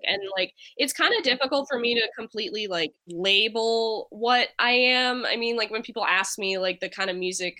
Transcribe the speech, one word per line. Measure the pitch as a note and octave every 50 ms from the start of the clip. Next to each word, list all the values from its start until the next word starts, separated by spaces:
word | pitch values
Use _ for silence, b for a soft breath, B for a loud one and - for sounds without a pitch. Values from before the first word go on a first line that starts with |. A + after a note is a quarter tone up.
| -
and, | - F#3+ G3+ G3 F#3+ G3 F#3+
like, | F#3 F3+ - B B B B -
it's | C#4+ C#4 -
kinda | - E4 E4+ A#4 A4+ E4
difficult | C4 B3 B3+ C#4 C4+ D4 C#4 C#4 -
for | C#4+ A#3+
me | A#3+ A#3+ A#3+
to | A#3 A3+ A3 -
completely, | - A3+ A3+ - G#3+ A3 F3+ - A3 G#3+ G3
like, | F#3 E3+ D#3+ D3+ - _ _ -
label | E3+ E3+ F#3 G3 G3 G3 G#3+ A3 G#3+ A3+ A3+ A3+ A3+ A3+ A3+ A3+ A3 G3+ - -
what | - G#3+ A3+ A#3 B3 B3 A#3 - - -
I | A3+ A#3+ B3
am. | B3 B3+ B3 B3+ B3+ B3+ B3 B3 B3+ A3+
I | - - A#3
mean, | A#3 A#3 A#3
like, | A#3 A3 G#3
when | G#3+ A3
people | A#3+ - A3+ A3+ G3+
ask | - F3+ F#3+ G3 - - -
me, | G3+ F#3+ F#3+ F#3+
like, | F#3 F#3 F#3 F3+
the | - F#3
kind | - - F#3+ G3
of | F#3
music | F#3 F3+ F3+ F#3 F#3 F#3 F3+ F3 -